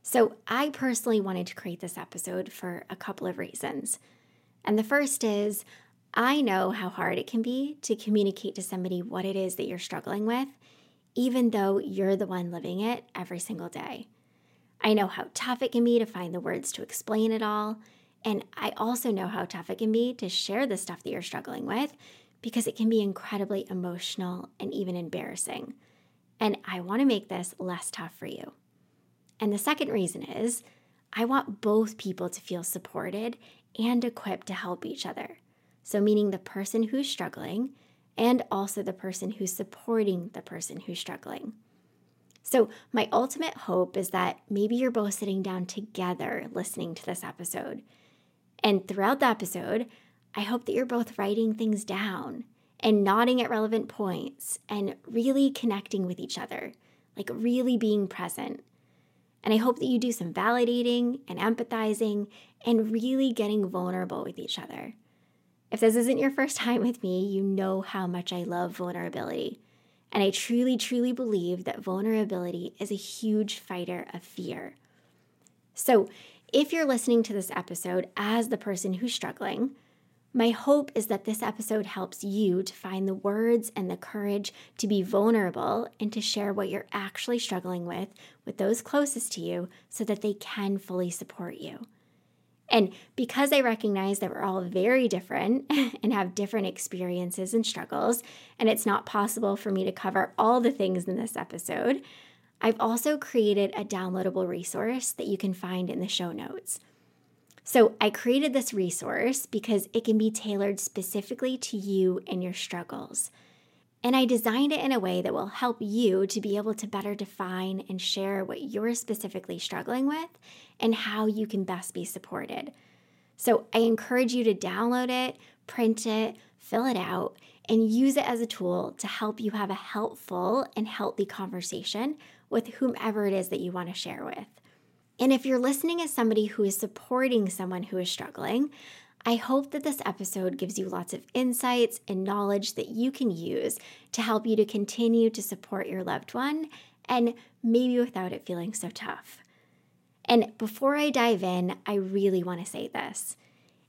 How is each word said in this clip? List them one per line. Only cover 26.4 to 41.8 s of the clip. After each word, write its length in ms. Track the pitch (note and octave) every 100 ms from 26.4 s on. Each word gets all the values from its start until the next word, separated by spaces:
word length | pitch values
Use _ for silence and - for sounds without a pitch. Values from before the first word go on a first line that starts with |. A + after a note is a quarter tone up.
| G#3+ G3+ -
I 140 | F#3
want 220 | F3 G#3+
to 40 | C#4
make 220 | G#3+ -
this 260 | F3+ F3 -
less 320 | F#3 F3 -
tough 240 | - E3+ -
for 100 | -
you. 280 | - - _ _ _ _ _ _ _ _ _
And 140 | G#3+
the 60 | G3+
second 300 | D4 D4+ C#4+
reason 340 | A3 F3 -
is, 400 | C#4+ - A#3 A#3 - _ _ _ _
I 120 | G#3+ A#3
want 360 | C4+ - G3
both 360 | G#3+ G#3+ G#3+ A3
people 300 | G3 F#3 F3+
to 140 | -
feel 220 | - F3
supported 760 | F3 F3+ - - F3+ G3 A3+ A#3+ - _ _ -
and 260 | A3+ B3
equipped 440 | A#3+ A#3 G3+ F#3 -
to 80 | F#3
help 280 | F#3+ F3
each 220 | A3 C#4 -
other. 320 | - - - _ _ _ _
So 180 | - G#3
meaning 300 | G#3 G#3 G#3
the 80 | F#3+
person 440 | F#3 F#3+ G3 A3+
who's 240 | A3 C4 C#4
struggling 600 | - E3+ - - G3+ C4 - _ _ _ -
and 260 | A3+ B3 -
also 300 | G3 G3 -
the 120 | G3
person 380 | F#3 F#3+ F#3 F#3+
who's 220 | G#3+ F#3
supporting 800 | - G#3 - - A3+ G#3 F#3 E3+
the 80 | -
person 400 | - E3+ - -
who's 180 | - F3
struggling. 540 | - - - - - - _ _